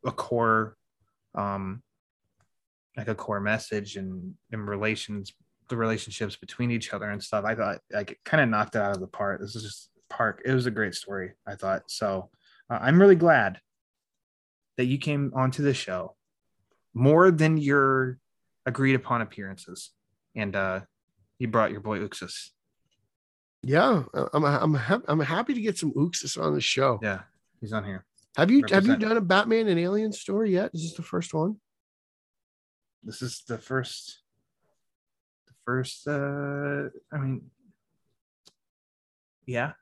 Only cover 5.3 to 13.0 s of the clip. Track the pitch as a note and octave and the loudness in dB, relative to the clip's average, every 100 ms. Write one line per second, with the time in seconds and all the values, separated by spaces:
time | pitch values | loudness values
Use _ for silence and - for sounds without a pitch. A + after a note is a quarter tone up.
5.3 | _ _ _ _ A#2 A2+ A2 - - G#2+ | _ _ _ _ -2 -2 -2 -6 -8 -8
6.3 | - - - B2 A#2 - G2+ G#2 G2+ - | -8 -18 -6 -2 -2 -4 -8 -6 -8 -4
7.3 | G#2+ G#2 A2+ G#2 F#2 _ G#2 G2+ - - | -2 -2 -2 -2 -4 _ -6 -6 -12 -2
8.3 | D#3 C3 G#2+ G#2+ A2+ G2+ G2 F#2 - G2+ | 2 2 2 0 0 -2 -2 -6 -6 -6
9.3 | F#2 G2+ A2+ A2 - - _ _ - A2+ | -6 -8 -12 -12 -14 -20 _ _ -2 -2
10.3 | - B2 C3 B2 A2 G#2 E2+ - G2+ F#2 | -2 0 0 0 -2 -4 -4 -8 -8 -8
11.3 | - - G#2 F#2+ F#2+ - - G#2 F#2+ F#2 | -12 -14 -8 -4 -4 -4 -6 -2 -2 -6
12.3 | _ _ _ _ A#2+ B2+ E3+ | _ _ _ _ -2 4 8